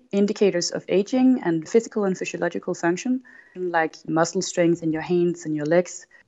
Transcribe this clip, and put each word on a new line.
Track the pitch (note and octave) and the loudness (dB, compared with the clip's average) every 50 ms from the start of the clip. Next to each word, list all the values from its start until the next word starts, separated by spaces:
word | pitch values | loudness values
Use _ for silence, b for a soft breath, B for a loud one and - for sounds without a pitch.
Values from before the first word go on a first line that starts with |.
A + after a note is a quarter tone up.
| _ _ - | _ _ 0
indicators | G3+ G3+ G3+ G#3+ - G#3+ G3 F3 F3 E3+ - | 2 2 2 2 2 2 2 2 2 -2 -4
of | - - - - | -6 -6 -4 0
aging | F3 F#3 G#3 - - B3+ B3+ C4 B3+ B3 - | 0 0 0 2 2 4 4 4 4 4 2
and | F3+ E3 D#3+ D#3 - | 0 -2 -2 -2 0
physical | - A3+ A3+ - - A3+ G3+ | 0 0 0 0 -4 -2 -2
and | G3 F#3 | -2 -2
physiological | - F#3 - - F3 F3 F3 - G3 - - F3+ | -2 -6 -8 -6 -4 -4 -4 -4 -4 -6 -6 -6
function, | - - E3+ F3 F3 - B3 B3+ B3+ b b b b b b b | -2 0 0 0 0 -2 -2 -4 -4 b b b b b b b
like | F#3 F3+ F3+ E3+ E3 D#3+ D#3 - - - - | -6 -6 -2 0 0 0 -2 -4 -8 -8 -4
muscle | D#3 D#3 E3 E3 - F#3+ | 0 0 0 0 0 -4
strength | F3+ - - - F3 E3 E3+ E3 - | -4 -4 0 2 2 2 2 2 0
in | D#3+ D#3 | -2 -2
your | D#3 D3+ | -2 -2
hands | D3 F3+ F3 F3 F3 E3 - - | 0 0 2 2 2 0 -2 -6
and | D#3 D3+ | -6 -4
your | D3+ D3 | -4 -2
legs, | D3+ E3+ F3 F3+ - - - - _ b b b | 2 2 2 2 0 -4 -18 -18 _ b b b